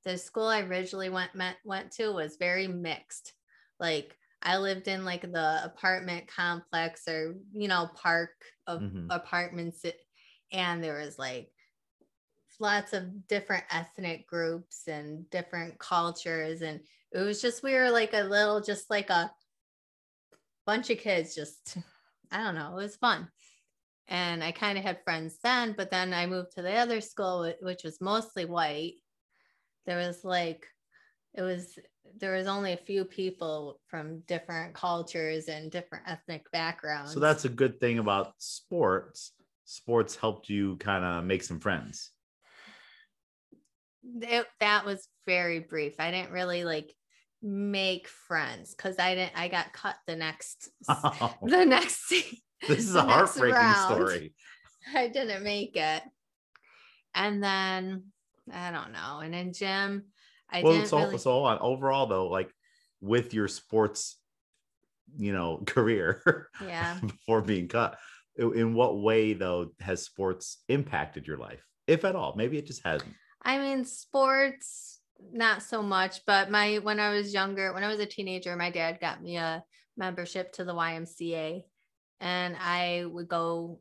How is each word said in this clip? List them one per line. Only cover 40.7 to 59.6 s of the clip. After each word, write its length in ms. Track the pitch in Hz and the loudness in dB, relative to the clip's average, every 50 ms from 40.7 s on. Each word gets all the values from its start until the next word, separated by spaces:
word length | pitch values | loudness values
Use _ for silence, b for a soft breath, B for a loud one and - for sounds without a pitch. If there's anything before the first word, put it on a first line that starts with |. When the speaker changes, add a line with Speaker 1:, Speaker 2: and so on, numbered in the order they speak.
| 92 90 | 0 -2
Speaker 2:
kinda 440 | - 104 98 92 90 87 87 85 | 0 0 0 2 2 0 0 -2
make 220 | 85 92 95 92 - | 0 0 0 0 0
some 160 | - 87 78 | -2 -8 -4
friends. 520 | - 104 92 78 55 53 - - - - _ _ _ _ _ _ B B B B B B B B B B B B B B B _ _ _ _ _ _ _ - - _ _ _ _ _ _ _ _ - | -2 -2 -2 -2 -4 -8 -12 -14 -16 -18 _ _ _ _ _ _ B B B B B B B B B B B B B B B _ _ _ _ _ _ _ -20 -20 _ _ _ _ _ _ _ _ -18
Speaker 1:
It, 440 | 247 240 233 226 233 240 240 - - - - | -14 -12 -10 -2 2 2 2 2 0 -2 2
that 260 | 208 208 208 208 202 | 4 6 6 4 4
was 240 | 202 196 196 - - _ _ _ | 0 -4 -6 -8 -14 _ _ _
very 340 | 190 180 180 175 170 170 165 | 0 2 2 2 2 0 -2
brief. 360 | 165 - 165 156 151 147 147 - | -4 -4 -4 -4 -4 -4 -4 -4
I 120 | 156 170 | -2 -2
didn't 200 | 180 185 180 - | -2 -2 -4 -4
really, 320 | 180 180 180 180 175 175 175 | -4 -4 -2 -2 -2 -2 -2
like, 320 | 170 160 156 151 - - _ _ _ b b b b _ _ | -2 -2 -4 -4 -8 -14 _ _ _ b b b b _ _
make 640 | - 208 196 202 202 202 202 196 190 190 185 175 - - | -8 -6 -4 -2 -2 -2 0 0 0 0 0 -2 -4 -12
friends 680 | - - - - 175 160 147 123 117 92 - - - | -18 -18 -8 -4 -2 0 0 -2 -4 -8 -12 -16 -12
'cause 240 | - - 190 185 185 | -8 -6 -4 0 2
I 160 | 180 185 185 | 2 2 2
didn't, 200 | 185 185 170 - 170 | 2 0 -2 -2 -4
I 100 | 175 180 | -4 -2
got 260 | 185 175 165 - - | 0 -2 -2 -4 -6
cut 240 | - - 202 190 - _ - | -8 -6 -6 -6 -6 _ -8
the 80 | 165 | -6
next, 540 | 165 160 160 156 - - - - - - - _ _ | -4 -4 -4 -4 -6 -10 -14 -14 -16 -18 -20 _ _
Speaker 2:
<laughs> 60 | - - | -2 0
Oh. 500 | 139 - - 135 - - 120 - - - - | 0 2 2 0 0 0 0 -2 -2 -2 0
Speaker 1:
the 220 | 233 311 359 370 | 4 6 8 8
next, 480 | 285 254 - 320 - - - - - 349 | 8 8 6 4 2 -2 -4 -2 0 2
<laughs> 300 | 359 - - 240 - _ _ _ - - - | 2 2 0 -6 -16 _ _ _ -4 0 2
Speaker 2:
This 180 | 147 - 233 196 | 4 4 4 4
is 60 | 180 | 6
Speaker 1:
the 80 | 170 | 6
Speaker 2:
a 20 | 139 | 8
Speaker 1:
next 340 | 135 117 151 196 - - - | 10 10 8 8 8 6 6
Speaker 2:
heartbreaking 120 | 127 123 | 6 6
Speaker 1:
round. 260 | 254 240 233 226 208 | 8 8 8 8 8
Speaker 2:
story. 600 | 202 190 - 113 - - 95 90 85 156 156 - _ B B B B B B B B - 254 277 | 6 6 4 4 4 4 2 2 0 -4 -6 -14 _ B B B B B B B B -10 -2 0
Speaker 1:
I 140 | 277 247 240 | 0 0 2
didn't 340 | 220 277 269 220 202 190 202 | 0 -2 -2 -2 -2 -4 -2
make 340 | 208 208 208 202 - - 175 | -2 -2 -2 -2 -2 -2 0
it. 260 | 156 156 156 165 - - - _ _ _ _ _ _ _ _ - b b b b b b b b b b - | 0 0 0 -2 -4 -8 -16 _ _ _ _ _ _ _ _ -20 b b b b b b b b b b -2
And 280 | 180 196 208 208 202 202 | 0 0 2 2 0 2
then, 680 | 196 196 190 190 190 185 185 185 190 190 185 190 196 - _ _ _ _ _ _ 240 | 2 2 2 2 2 0 -2 -2 -4 -6 -8 -10 -14 -20 _ _ _ _ _ _ -14
I 200 | - 175 180 175 | -10 -8 -8 -6
don't 200 | 170 151 - - | -6 -6 -8 -8
know. 280 | 110 82 85 123 143 151 | -8 -8 -8 -8 -8 -8
And 140 | 156 160 170 | -8 -6 -6
in 180 | 175 180 180 175 | -6 -6 -6 -6
gym, 580 | - | -4